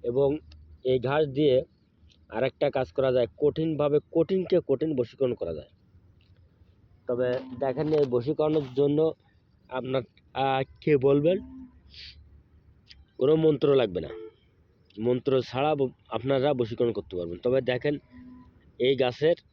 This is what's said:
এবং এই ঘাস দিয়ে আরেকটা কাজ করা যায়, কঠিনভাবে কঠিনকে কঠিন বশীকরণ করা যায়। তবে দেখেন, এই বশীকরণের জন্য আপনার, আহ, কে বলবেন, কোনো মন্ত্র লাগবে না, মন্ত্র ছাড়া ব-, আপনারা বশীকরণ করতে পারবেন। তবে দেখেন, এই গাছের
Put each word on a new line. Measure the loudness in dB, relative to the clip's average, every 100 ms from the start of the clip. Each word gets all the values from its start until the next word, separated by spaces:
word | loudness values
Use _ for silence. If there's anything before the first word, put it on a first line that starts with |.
এবং | -2 0 0 -2 -8 -20 -20 -8
এই | -2 0
ঘাস | 0 0 0
দিয়ে | 2 2 2 0 _ _ _ -20 _ _
আরেকটা | -4 -4 -2 -2
কাজ | -2 -4
করা | -2 0
যায়, | 2 0 0
কঠিনভাবে | -2 0 -4 -2 0 0 _
কঠিনকে | -2 0 0 0 0 0
কঠিন | -2 0 -2
বশীকরণ | -4 -2 -2
করা | -2 -6
যায়। | -8 -12 _ _ -20 _ _ _ _ _ _ -20 _ _ _ -6
তবে | -2 0 -2 -6 -6
দেখেন, | -4 -2 0
এই | 0 2
বশীকরণের | 0 -2 -2 0 0 -2 0
জন্য | 2 2 0 -2 _ _ _ _ _
আপনার, | -8 -4 -4 -6 _ _
আহ, | -4 -2 0 -4 -6
কে | 0 2
বলবেন, | 4 4 4 0 -4 -18 -20 _ _ -20 -20 -20 -20 -20 _ _ _ _ _ -20 -20 _
কোনো | 2 4
মন্ত্র | 4 2 4 4
লাগবে | 2 -2
না, | -8 -12 -16 _ _ _ _ _ _ -4
মন্ত্র | -2 0 2 0
ছাড়া | 0 -2 -2 0
ব-, | -2 -4 _
আপনারা | -8 -2 0 0
বশীকরণ | 0 -2 0 0
করতে | 0 -8 -8
পারবেন। | -8 -4
তবে | 0 0
দেখেন, | 0 -2 -2 -4 _ -20 -20 -20 -20 _ _ _
এই | 0 2
গাছের | 0 2 0 0 _